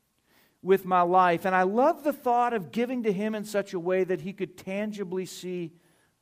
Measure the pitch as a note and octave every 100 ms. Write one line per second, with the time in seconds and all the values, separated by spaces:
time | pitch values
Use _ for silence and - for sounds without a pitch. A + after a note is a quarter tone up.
0 | _ _ _ _ _ _ F3 F#3+ F#3 F3+
1 | F3 F#3 F3+ E3+ F#3+ F#3 F#3 A3 C#4+ E4+
2 | D4+ C#4+ B3 A#3+ A#3+ A#3 D#3 A3 A#3+ B3+
3 | A3 F#3 G#3+ A3 G#3+ G#3 G3 F#3 E3+ F#3
4 | F#3 F#3 F3 F#3 F3+ - F#3+ G3 G#3+ G#3
5 | F#3 F#3 F3+ - F3+ F3+ E3 _ _ _
6 | _ _